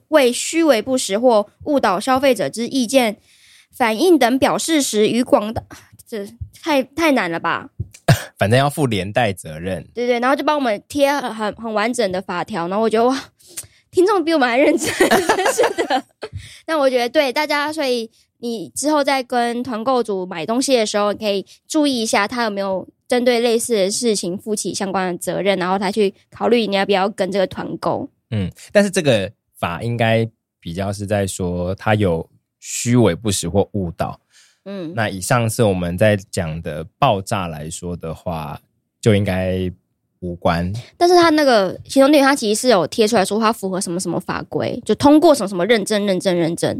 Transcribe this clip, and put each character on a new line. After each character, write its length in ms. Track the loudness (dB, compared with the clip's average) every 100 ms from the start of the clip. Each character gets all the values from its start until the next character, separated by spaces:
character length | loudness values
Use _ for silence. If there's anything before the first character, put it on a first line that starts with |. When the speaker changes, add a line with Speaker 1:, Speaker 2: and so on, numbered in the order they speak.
| 2
Speaker 1:
为 240 | 4 4
虚 320 | 0 -2 2
伪 160 | 2 2
不 160 | 0 -2
实 220 | -2 0
或 280 | 4 2 0 _
误 140 | -2 0
导 220 | 2 0
消 180 | 0 2
费 160 | 2
者 140 | 0 -2
之 180 | -6 -4
意 200 | -4 0
见 320 | 2 0 -2 _ _ _ _ _
反 300 | -2 -2 2
应 180 | 4 6
等 200 | 4 2
表 180 | 2 0
示 240 | 0 0
时， 260 | 0 0 2
与 160 | 0
广 300 | 2 0 0
大， 100 | -8 -12 -18 -20 -20 -14
这 180 | -12 -12 -14 -18 -8
太， 200 | -2 0
太 300 | -2 0 2
难 180 | 2 0
了 80 | -4
吧？ 300 | -4 -4 -6 -12 -12 -2
Speaker 2:
<laughs> 320 | 0 0 -2 -4
反 120 | 2
正 80 | 4
要 120 | 2
负 160 | 0 0
连 260 | 0 -4
带 200 | -2 -2
责 280 | -2 -10 -8
任。 260 | -6 -6 -8
Speaker 1:
对， 120 | -6 -4
对， 120 | 0
然 120 | 0
后 40 |
就 80 | 0
帮 140 | 0 -2
我 40 |
们 220 | -2 -4 -6
贴 240 | 0 0
很， 420 | 0 -4 -6 -6
很 180 | -6 -6
完 200 | -2 -2
整 180 | 0 -2
的 120 | -2
法 200 | -6 -6
条， 240 | -6 -6 -4
然 80 | 0
后 60 |
我 60 | 0
觉 100 | 2
得， 80 | 2
哇， 180 | 0 -8 _ -20 -18 -18 _ _
听 160 | 2 4
众 180 | 2
比 80 | 2
我 60 | 2
们 100 | 2
还 80 | 4
认 200 | 4 2
真， 120 | 0
<laughs> 60 | 2
真 560 | 4 4 2 0 0
是 320 | 2 0 0
的。 180 | -2 -2 -4 _ -14 -14 -16 -14 -4
那 120 | 0
我 100 | 2
觉 100 | 2
得 100 | 0
对 240 | 2 0
大 140 | 0 -2
家， 260 | -2 -2
所 120 | -2
以 260 | -2 -2 -6 _ _ _
你 300 | -8 -8 -8
之 160 | -4 0
后 120 | 2
在 200 | 2 -2
跟 400 | -2 -2 -2 -2
团 200 | -6 -4
购 200 | 0 0
主 220 | 0 -4
买 220 | -6 -6 -4
东 140 | -2
西 140 | 2 2
的 100 | 2
时 100 | 0
候， 160 | -2
你 60 | -2
可 120 | -2
以 140 | -4 -6 -16 -4
注 200 | 0 2
意 160 | 0
一 40 | 0
下 220 | 0 0
他 160 | -2
有 60 | -4
没 100 | -4
有 260 | -4 -4 -8 _ -2
针 160 | 0
对 160 | 2 2
类 180 | 2 0
似 160 | 0
的 160 | 0 0
事 240 | 0 0
情 240 | 0 -4 -6
负 160 | -6
起 180 | -6 -4
相 200 | -6 -4
关 180 | -2 -4
的 80 | -4
责 240 | -4 -2
任， 160 | 0 0
然 100 | 0
后 80 | -2
他 140 | -2
去 240 | 0 0 -2 _
考 160 | -4 2
虑 200 | 2 2
你 100 | 0
要 100 | 2
不 60 |
要 160 | 0 0
跟 240 | -2 -2
这 60 | -2
个 80 | -2
团 280 | -4 -8 -6
购。 300 | -4 -4 -6 _ _
Speaker 2:
嗯， 180 | -4 -4 -8 -2
但 140 | 0
是 40 | 2
这 120 | 0
个 260 | 2 2 0 -10 _ _
法 260 | -6 -6
应 140 | -4 0
该 320 | 2 2 0 -6 _ _
比 120 | -10
较 200 | -6 -6
是 120 | -6
在 220 | -2 -2 -2
说 480 | -4 -6 -4 -6
他 220 | -4 0 2
有 320 | 2 -2 -6 _ _ _
虚 360 | -12 -6 2 4
伪 160 | 4
不 160 | 2 -2
实 180 | -4 -2
或 200 | -2 -2
误 180 | -4 -6
导。 300 | -6 -8 -8 _ _ _ _
Speaker 1:
嗯。 280 | -14 -12 -8
Speaker 2:
那 140 | -4 -4
以 120 | -4
上 280 | 0 0 0
次 160 | 0
我 100 | 0
们 240 | 0 -2 2
在 180 | 2 2 -2
讲 320 | -6 -6 -6
的 240 | -8 -10 -12 _
爆 240 | 0 0
炸 280 | -2 -6 -6
来 200 | -8 -12
说 280 | -10 -10 -8
的 180 | -10
话， 460 | -10 -8 -8 -8 -14 _ _ _ _
就 160 | 2 2
应 80 |
该 480 | 2 -2 -2 -2 -4 -8 _ _ _ _
无 140 | -12
关。 360 | -4 -2 0 -2 -6 -12 0
Speaker 1:
但 120 | 4
是 60 |
他 160 | 6 6
那 140 | 4
个 340 | 4 2 2 -4
行 180 | -2 4
动 80 | 6
电 100 | 6
源， 80 | 4
他 60 |
其 180 | 2 0
实 60 | 0
是 80 | 2
有 180 | 2 2
贴 180 | 0 2
出 100 | 2
来 80 |
说 140 | 0 0
他 140 | 0
符 180 | -2 -4
合 100 | -6
什 100 | -4
么 80 | -4
什 120 | -4
么 100 | -4
法 220 | -4 -6 -6
规， 320 | -4 -4 -4
就 100 | -2 2
通 220 | 6 6
过 160 | 6
什 80 | 4
么 60 | 0
什 80 | -2
么 80 |
认 180 | 2 2
证、 220 | 0 -2 0
认 140 | 0
证、 160 | 0 0
认 180 | 0
证。 200 | 0 -2